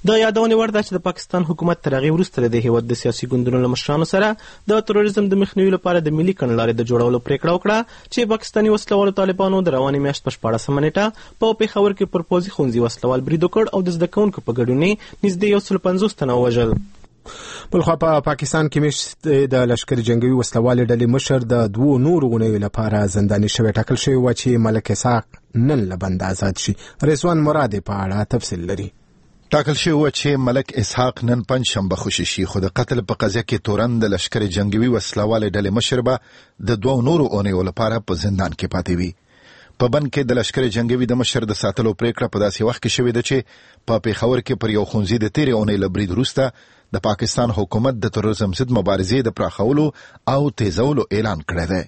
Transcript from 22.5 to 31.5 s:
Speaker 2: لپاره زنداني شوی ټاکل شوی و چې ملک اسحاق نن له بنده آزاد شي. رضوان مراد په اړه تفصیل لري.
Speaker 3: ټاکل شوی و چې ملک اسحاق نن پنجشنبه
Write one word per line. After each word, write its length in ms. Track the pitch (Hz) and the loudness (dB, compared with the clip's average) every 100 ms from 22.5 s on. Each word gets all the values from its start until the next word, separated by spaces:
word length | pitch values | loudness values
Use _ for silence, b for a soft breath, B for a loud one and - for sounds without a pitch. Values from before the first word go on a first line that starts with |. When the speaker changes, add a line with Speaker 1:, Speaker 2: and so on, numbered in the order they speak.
| 104 | 0
Speaker 2:
لپاره 340 | 101 - 107 104 101 | -2 -2 0 2 2
زنداني 340 | 107 104 101 104 | 2 2 2 0
شوی 180 | - 110 107 | 2 2 0
ټاکل 180 | - 123 | 0 0
شوی 160 | - 131 | 2 2
و 140 | 123 | 2
چې 280 | 117 131 120 110 | 0 2 2 2
ملک 240 | 110 - | 0 -2
اسحاق 440 | 104 127 120 - - _ 113 127 | -2 0 0 -2 -20 _ 0 2
نن 120 | 143 95 | 2 -2
له 40 | 90 | -4
بنده 260 | 95 92 92 | -4 -2 -2
آزاد 260 | 95 98 92 | -2 -2 -2
شي. 100 | - 101 B B 143 | -4 -4 B B 0
رضوان 320 | 147 175 165 151 | 2 2 2 2
مراد 300 | 151 127 101 | 2 0 -2
په 140 | - 101 | -6 -4
اړه 260 | 95 98 104 | -2 -2 -2
تفصیل 320 | 120 - 90 87 | -4 -4 -8 -6
لري. 160 | 95 101 _ _ _ _ _ _ | -6 -8 _ _ _ _ _ _
Speaker 3:
ټاکل 240 | 151 147 143 | 0 0 -2
شوی 140 | 170 | 0
و 140 | 151 151 | 2 2
چې 340 | - 143 139 127 | 0 0 0 2
ملک 220 | 131 135 - | 0 -2 -4
اسحاق 400 | 107 - 127 - | -2 0 -2 -2
نن 180 | 117 123 | -2 -2
پنجشنبه 500 | 107 | 0